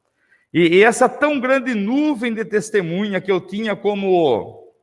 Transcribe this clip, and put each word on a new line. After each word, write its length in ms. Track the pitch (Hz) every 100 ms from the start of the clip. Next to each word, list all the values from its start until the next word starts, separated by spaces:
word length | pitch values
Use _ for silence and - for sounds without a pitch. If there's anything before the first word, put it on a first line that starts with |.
| _ _ _ _ _
E, 260 | 156 170 180
e 60 |
essa 240 | 220 226 254
tão 320 | 247 294 294
grande 360 | 247 269 247 226
nuvem 580 | 202 269 302 262 240
de 100 | 220
testemunha 800 | 214 208 - 214 170 175 208 190
que 100 | -
eu 80 | 190
tinha 360 | 185 202 220 202
como 1000 | 202 208 196 185 156 110 82 - - _